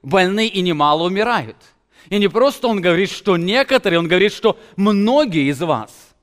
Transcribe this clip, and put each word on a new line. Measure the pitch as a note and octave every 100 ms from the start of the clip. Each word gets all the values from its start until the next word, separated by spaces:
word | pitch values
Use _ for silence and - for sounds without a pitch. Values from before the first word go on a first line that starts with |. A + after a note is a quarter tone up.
больны | C3+ F3+ F#3 G3+ A3
и | F#3+
немало | F3+ D3+ D3 D#3
умирают». | F3 F#3+ A3+ A3+ A2 - _ _ _ _ -
И | G3+
не | G3+
просто | A3 C4+ - B3
он | G#3
говорит, | F3+ E3+ F#3+
что | - - F3
некоторые, | F3 A#3+ C4+ C4 G3+ E3+
он | E3
говорит, | F3+ G3+
что | - A3 - -
многие | - G3+ G3+ G#3 C#4 D4 D#3+ C#3
из | C3+
вас. | E3 B2 G#2+ - - _